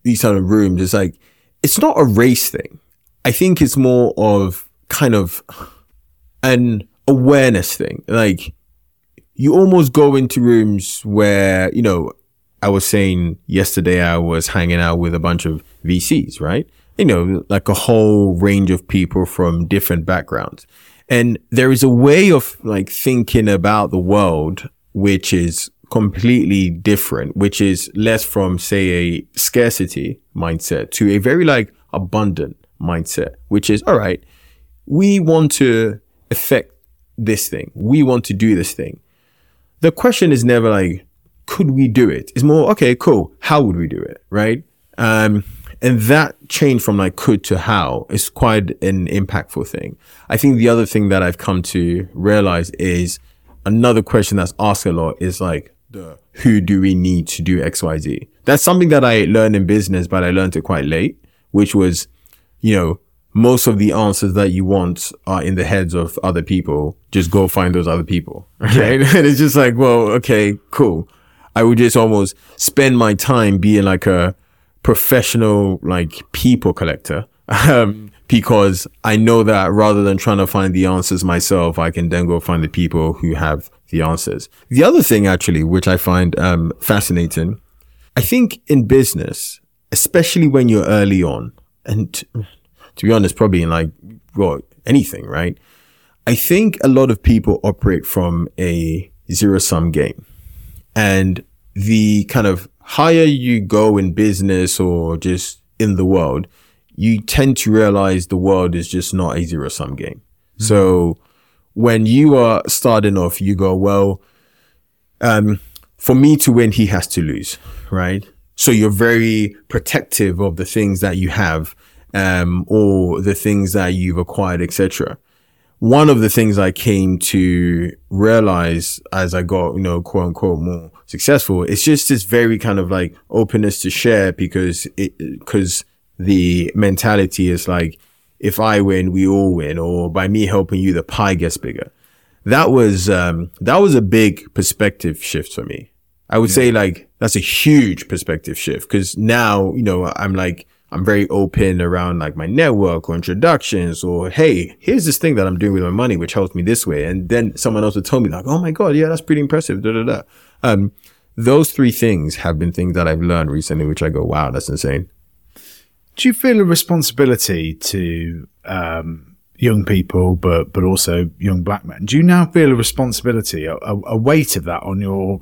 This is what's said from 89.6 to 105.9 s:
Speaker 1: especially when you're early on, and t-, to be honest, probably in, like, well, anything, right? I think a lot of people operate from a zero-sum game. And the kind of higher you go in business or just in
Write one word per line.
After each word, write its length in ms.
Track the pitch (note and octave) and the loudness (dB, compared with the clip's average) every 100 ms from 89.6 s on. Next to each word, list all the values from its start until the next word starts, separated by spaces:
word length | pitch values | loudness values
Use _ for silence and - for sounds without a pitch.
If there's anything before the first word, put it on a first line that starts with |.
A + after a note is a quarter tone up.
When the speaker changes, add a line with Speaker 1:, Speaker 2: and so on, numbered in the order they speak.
| _ _ _ | _ _ _
Speaker 1:
especially 560 | - - F3 E3 F3 D#3 | -4 0 0 0 2 2
when 220 | C3+ B2 | 4 4
you're 160 | G#2+ D#2+ | 2 2
early 380 | G#2 G2+ F#2+ | 2 2 2
on, 300 | E2+ A#1 A1+ - _ _ - | 0 -4 -10 -16 _ _ -8
and 260 | G#2+ - | -6 -6
t-, 160 | - - A#2 G2+ _ _ _ - - | -10 -12 -12 -12 _ _ _ -20 -4
to 100 | G#2 | 0
be 60 | |
honest, 240 | A2+ F#2+ - | 2 2 2
probably 260 | G#2+ F#2 | 2 2
in, 80 | E2 | 0
like, 220 | E2 D#2+ - G2 A2+ _ - | -2 -4 -8 -20 -20 _ -2
well, 240 | F#2+ C#2+ - _ - | -2 -2 -10 _ 0
anything, 400 | C3+ - - - | 0 0 -8 -10
right? 320 | D2 F2 - _ _ _ _ _ _ - | -6 -6 -8 _ _ _ _ _ _ -2
I 100 | A#2+ | -2
think 420 | - F3+ A3 - | 2 2 2 0
a 40 | C3+ | 2
lot 240 | C3 C3 | 4 2
of 100 | G#2+ | 2
people 380 | - A2+ G#2+ F2 | 2 2 2 0
operate 420 | G#2 G2 G#2 F2 - | -2 -2 0 -2 -2
from 440 | - F2 E2+ E2+ - | -2 -2 -2 -4 -6
a 500 | F2+ E2+ E2 E2 F#2 _ - | -4 -2 -2 -6 -8 _ -10
zero-sum 600 | F#2 G2+ F#2+ - E2+ E2 | -2 2 2 0 0 0
game. 340 | D#2 C2+ - - - - - - - _ - | 0 -4 -6 -20 -20 -20 -20 -20 -20 _ -2
And 480 | G#2 F#2+ F#2+ F2+ - _ _ G2+ | 2 2 0 -2 -8 _ _ -8
the 500 | G2+ A2 G#2+ G#2 - | 0 2 2 2 0
kind 220 | C3 G#2 | 0 0
of 200 | F2+ - _ | -2 -6 _
higher 420 | - - D#3 E3 | -10 0 4 4
you 380 | D#3+ C#3 B2 A#2 | 4 2 0 -2
go 360 | F#2+ G#2 A2 G#2 | 0 2 4 2
in 160 | F#2+ | 0
business 640 | E2+ G#2+ F#2+ G2 F#2 F2+ - | 0 0 0 0 0 0 0
or 360 | F2+ F2 E2 E2 | -2 0 -2 -4
just 460 | F2+ F2+ - - _ _ | -4 -4 -6 -14 _ _
in 180 | G#2+ | -2